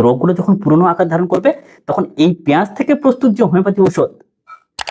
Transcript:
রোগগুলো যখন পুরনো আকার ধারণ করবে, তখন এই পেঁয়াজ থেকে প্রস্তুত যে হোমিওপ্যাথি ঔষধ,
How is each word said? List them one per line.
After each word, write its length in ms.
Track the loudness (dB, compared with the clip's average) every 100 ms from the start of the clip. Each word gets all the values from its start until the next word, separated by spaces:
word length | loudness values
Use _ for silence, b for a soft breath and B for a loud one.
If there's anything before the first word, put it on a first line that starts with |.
| 2
রোগগুলো 240 | 2 0 0
যখন 140 | 0 0
পুরনো 240 | 2 2 2
আকার 160 | 0 -2
ধারণ 140 | -2 -2
করবে, 160 | -2 0 -2 B B -8
তখন 160 | -6 -4 0
এই 80 | 0 0 0
পেঁয়াজ 220 | 0 -2 -4
থেকে 160 | -2 0
প্রস্তুত 260 | 0 0 0 0
যে 60 | 0
হোমিওপ্যাথি 320 | 0 0 0 0
ঔষধ, 240 | 0 -4 -6 _ _ -20 B _ -14 -14